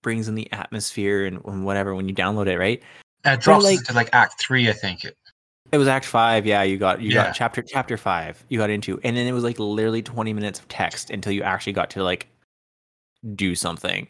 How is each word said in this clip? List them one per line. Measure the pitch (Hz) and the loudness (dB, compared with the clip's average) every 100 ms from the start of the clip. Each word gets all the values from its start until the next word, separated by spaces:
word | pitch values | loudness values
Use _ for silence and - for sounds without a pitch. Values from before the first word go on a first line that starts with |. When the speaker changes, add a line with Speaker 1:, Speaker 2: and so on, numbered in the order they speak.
Speaker 1:
brings | - 113 110 | -2 -4 -2
in | |
the | 110 - | -6 -6
atmosphere | 107 - 113 101 - 101 101 | -10 -8 -8 -8 -2 0 0
and, | 98 90 - | 0 -6 -10
and | 98 | -6
whatever | 98 98 98 | -2 0 -2
when | 95 95 | -2 -4
you | |
download | 95 92 107 98 | -2 -2 0 0
it, | 87 | 2
right?" | 95 120 - - _ _ | 0 0 -6 -20 _ _
Speaker 2:
And | 151 | 0
it | 135 | 2
Speaker 1:
They're | |
Speaker 2:
drops | - - | 6 8
us | 196 | 8
Speaker 1:
like | - | 4
Speaker 2:
into, | 120 | 2
like, | 120 117 | 0 4
Act | 123 113 - | 6 4 2
three, | - 131 117 | 0 2 2
I | |
think. | 104 98 90 - | 0 -4 -8 -12
It | - _ _ _ _ _ | -16 _ _ _ _ _
Speaker 1:
It | 151 | 2
was | 135 | 4
Act | 135 | 2
five, | - 120 117 113 | 0 2 4 4
yeah. | 104 101 | 4 4
You | 98 98 | 2 2
got, | 98 90 | 0 0
you | 107 | 0
Speaker 2:
Yeah. | 110 98 | 2 2
Speaker 1:
got | |
chapter, | - 120 - | 0 -4 -4
chapter | - 135 127 113 | -4 -4 -4 -4
five. | - 87 80 80 - | -2 -2 -4 -12 -6
You | 117 | -2
got | 107 | 0
into, | 104 104 92 | 0 -4 -4
and | 120 120 | -2 -2
then | 123 | 0
it | |
was, | 123 | 0
like, | 120 120 | -2 -2
literally | 104 107 110 113 | -2 0 0 -2
twenty | 110 117 110 | -6 -6 -4
minutes | 107 104 95 | -4 -6 -8
of | - | -14
text | - 92 - - | -4 -4 -4 -10
until | 107 202 | -8 -4
you | 101 | -2
actually | 95 92 - | -2 -4 -4
got | 98 85 | -4 -4
to, | - | -2
like, | 92 90 - _ _ _ _ _ _ _ _ _ 110 101 | -2 -2 -6 _ _ _ _ _ _ _ _ _ -14 -4
do | 98 | -2
something. | 87 90 85 92 92 - | -2 -4 -6 -6 -6 -8